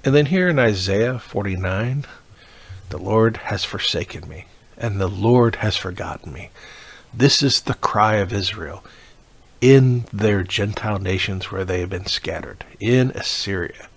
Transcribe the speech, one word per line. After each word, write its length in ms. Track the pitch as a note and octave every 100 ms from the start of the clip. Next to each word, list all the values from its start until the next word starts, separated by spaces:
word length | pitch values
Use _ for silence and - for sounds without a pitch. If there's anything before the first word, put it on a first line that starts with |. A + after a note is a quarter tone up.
and 80 | C#3
then 140 | C#3+ C#3+
here 200 | F#3 F3+
in 120 | D3+
Isaiah 580 | A#2 G2 F#2+ G2+ A#2+ B2+
forty-nine, 880 | - - G2+ F2+ F2+ F#2+ A#2 C#3 C#3 - - - - - - - -
"The 80 | -
Lord 380 | G2 A2 A2+ G#2+
has 280 | - G2+
forsaken 640 | - - - E2+ F2 E2 E2
me, 160 | D#2+ - - _ -
and 240 | A#2+ G2
the 80 | F#2+
Lord 480 | F#2+ A2 B2 A#2 -
has 180 | A2
forgotten 560 | - F#2 F2+ F2+ - -
me. 200 | B1+ - - - - - - -
This 300 | A2 C#3 -
is 200 | C#3+ -
the 120 | -
cry 440 | B2+ - G#2+ G#2+ G#2+
of 140 | G2
Israel 520 | G#2 F#2 G#2+ D2+ E2 - - - - _ - - -
in 460 | B2 C3+ C3 B2 A#2+
their 300 | G2+ G#2+ G2+
Gentile 560 | F#2 - G#2 G2+ A2 G2+
nations 520 | F#2+ F#2+ - F#2+ -
where 140 | F#2+
they 140 | F#2 F2+
have 100 | F2+
been 160 | F#2+
scattered, 580 | F#2+ - D#2+ E2 - - - -
in 300 | G#2 B2+ B2+
Assyria. 720 | - - - - F#2+ E2+ - -